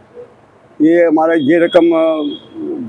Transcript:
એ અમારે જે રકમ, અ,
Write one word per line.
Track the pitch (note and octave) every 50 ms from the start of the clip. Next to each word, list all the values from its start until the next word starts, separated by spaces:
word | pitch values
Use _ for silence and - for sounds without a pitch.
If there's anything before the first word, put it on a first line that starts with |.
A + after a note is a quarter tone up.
| - _ - - - - - _ _ _ _ _ _ _ _ -
એ | D3+ D#3+ E3+ F3 E3+
અમારે | E3 D3+ D#3+ D#3+ E3 E3 E3
જે | C#3 C3+ E3+ E3+
રકમ, | E3 E3+ - F3 E3 E3+ E3
અ, | D#3+ D#3+ E3 D#3+ D#3 D3+ C#3+ B2+ - - - - - D3+ D3 - C#4+ B2